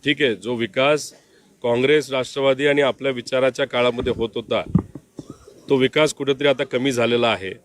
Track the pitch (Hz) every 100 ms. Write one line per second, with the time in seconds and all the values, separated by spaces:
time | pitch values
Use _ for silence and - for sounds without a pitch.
0 | 143 147 143 104 104 120 113 131 135 151
1 | - - _ _ _ _ 123 120 135 151
2 | 131 131 123 - 139 135 143 143 139 117
3 | 135 127 117 131 131 123 135 123 120 120
4 | 123 113 113 117 110 117 - - - -
5 | _ - - - - - - 139 131 -
6 | 151 - 135 135 147 135 - 127 131 123
7 | 117 120 117 101 95 -